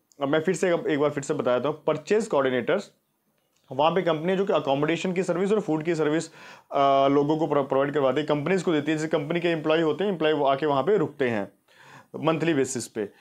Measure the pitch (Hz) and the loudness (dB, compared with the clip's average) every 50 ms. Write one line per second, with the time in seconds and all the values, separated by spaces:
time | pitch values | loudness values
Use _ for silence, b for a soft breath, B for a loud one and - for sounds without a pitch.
0 | _ _ _ - 143 135 151 160 156 190 185 - 196 180 170 165 220 - 156 139 | _ _ _ -6 -2 0 0 0 0 0 -2 0 0 0 0 0 0 0 0 2
1 | 151 147 143 143 131 - 156 143 120 123 123 127 117 147 151 - - 160 151 147 | 0 0 0 -2 -4 -4 -4 -2 0 0 0 0 0 -2 -4 -4 -2 -2 -2 -2
2 | - - 202 220 208 - 165 143 135 131 127 123 113 131 160 202 - - _ _ | 0 0 0 0 0 0 0 0 2 2 0 0 0 0 0 -2 -2 -8 _ _
3 | _ _ _ _ _ _ _ _ _ _ _ _ _ - 135 127 151 165 170 190 | _ _ _ _ _ _ _ _ _ _ _ _ _ -12 -2 2 2 2 2 2
4 | 175 170 160 151 156 185 190 185 196 196 190 151 143 139 135 143 147 156 165 160 | 0 0 0 0 0 -2 -2 -2 0 0 0 0 0 0 0 0 0 0 -2 -2
5 | - 190 175 185 180 165 170 170 196 185 214 208 - - 156 156 151 170 170 156 | -2 -4 -4 -2 -2 -2 -2 -2 0 0 0 0 0 -2 -2 -2 -2 -2 -2 0
6 | 156 147 151 165 160 160 B B B B B B B B 143 143 139 139 139 135 | 0 0 0 -2 -4 -6 B B B B B B B B 0 2 4 4 4 4
7 | 135 139 139 143 147 147 160 156 143 143 143 143 131 139 135 135 139 143 143 151 | 4 4 4 2 2 2 0 0 0 0 0 0 0 0 0 0 0 0 0 0
8 | 135 131 127 147 147 147 151 147 143 170 190 185 151 185 160 147 143 151 160 151 | 2 2 2 0 0 0 0 0 0 0 -2 0 0 0 0 0 0 0 -2 -2
9 | 156 160 - 156 147 147 170 170 165 175 170 156 151 160 156 165 165 156 143 147 | -2 -2 -2 -2 -2 -2 -4 -2 0 -2 -2 -2 0 2 2 2 2 0 0 0
10 | 190 208 190 156 156 156 156 143 143 139 135 135 156 151 139 135 127 175 214 190 | -2 -2 -2 0 0 0 2 2 2 2 0 2 0 0 0 2 2 2 2 2
11 | 156 147 - - 135 123 117 104 98 - _ _ _ B B B B B B B | 2 -2 -2 -2 -2 0 0 -2 -4 -6 _ _ _ B B B B B B B
12 | B B - 127 135 160 160 147 160 165 160 135 127 127 - 120 110 - - 117 | B B -10 -4 0 0 0 2 0 0 2 0 0 0 -2 -6 -8 -8 -6 -6
13 | 104 98 b b | -6 -6 b b